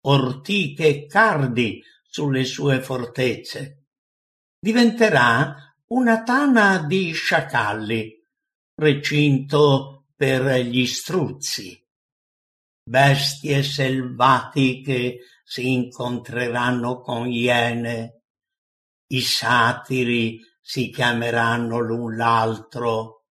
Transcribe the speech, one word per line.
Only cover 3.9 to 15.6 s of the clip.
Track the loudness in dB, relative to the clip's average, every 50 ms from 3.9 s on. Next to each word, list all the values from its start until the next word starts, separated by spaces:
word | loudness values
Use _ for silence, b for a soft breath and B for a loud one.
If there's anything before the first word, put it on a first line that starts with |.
| _ _ _ _ _ _ _ _ _ _ _ _ _ _ -4
Diventerà | 0 4 4 4 4 4 4 2 4 6 4 4 4 4 2 0 -2 B B B B B _ _
una | _ -2 0 2 4 2 2
tana | 2 0 0 2 2 4 4 6 4 4 2 2 0
di | 0 0 0 0 -2 -4
sciacalli, | -4 -2 0 0 0 0 0 -2 -2 -2 -2 -4 -6 -4 -4 -4 -4 -4 -6 -14 _ _ _ _ _ _ _ _ _ _ _ _
recinto | 0 2 2 2 2 -2 -2 0 2 4 4 2 2 0 0 2 4 6 6 6 4 0 -6 -16 _ _ _ _
per | _ 0 0 0 0 0 0 0 0
gli | 0 0 0 0 0
struzzi. | -2 -4 -8 -8 -4 -4 -2 -2 -4 -6 -10 -8 -8 -8 -8 -10 -14 -18 _ _ _ _ _ _ _ _ _ _ _ _ _ _ _ _ _ _ _ _ _ _
Bestie | 0 4 6 6 6 4 2 0 -4 -6 -6 -4 0 0 0 0
selvatiche | -2 -2 -2 -2 -2 -2 -4 -6 -8 -2 2 4 4 4 4 0 -4 0 0 2 2 0 -4 -6 -4 -4 -2 -2 -4 -6 B B B B B B
si | _ -10 -6